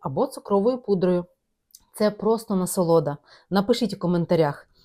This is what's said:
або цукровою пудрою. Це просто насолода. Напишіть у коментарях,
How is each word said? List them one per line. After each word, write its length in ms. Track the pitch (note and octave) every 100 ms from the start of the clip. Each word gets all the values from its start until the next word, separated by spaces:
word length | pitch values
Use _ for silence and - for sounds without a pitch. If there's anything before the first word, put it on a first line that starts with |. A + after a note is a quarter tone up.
або 260 | D3 C3+ C#4
цукровою 500 | - - G3+ A3 B3+
пудрою. 480 | G#3 G3 F3+ F3 F3 _ _ _ _ - _
Це 180 | - G#3
просто 440 | G#3 A3 A3 - F#3+
насолода. 600 | F3+ - E3+ E3 D3 C#3+ _ - -
Напишіть 440 | F#3+ G3+ A#3+ G#3
у 60 | -
коментарях, 680 | F3 F3 E3 E3 D3 C#3+ - _